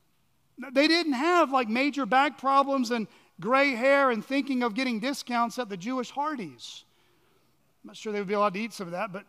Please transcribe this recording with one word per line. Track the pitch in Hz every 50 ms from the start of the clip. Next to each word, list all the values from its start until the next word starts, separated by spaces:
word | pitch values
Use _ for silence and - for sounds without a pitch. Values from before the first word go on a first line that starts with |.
| _ _ _ _ _ _ _ _ _ _ _ - 247 277
They | 254 269 294 311
didn't | 330 349 339 320 269
have, | 233 285 339 359 349 320 254
like, | 277 262 247 214
major | 220 247 277 294 240 277 269
back | 196 254 262 277 302 - -
problems | - 269 277 277 277 277 277 269 247 214
and | 240 233 208 - - - _ _ _ -
gray | 165 214 254 269 277 285
hair | 262 220 247 269 277 277 277 262
and | 240 214 -
thinking | - 262 285 277 269 269 247
of | 240 240 196
getting | 226 269 254 233 214
discounts | 202 269 285 - - - 240 233 233 233 - 247
at | 247 196
the | 202 180
Jewish | 170 240 262 254 240 -
Hardee's. | - 269 285 302 311 240 196 151 123 117 - - - - - _ _ _ _ _ _ _ _ _ _ _ _ _ _ _ _ _ _ _ _
I'm | 202
not | 208 -
sure | - 220 208
they | 208
would | 202 180
be | 214
allowed | 202 208 208 180
to | 196
eat | 226 226
some | - - 196 170
of | 170
that, | 180 214 220
but | 175 196 196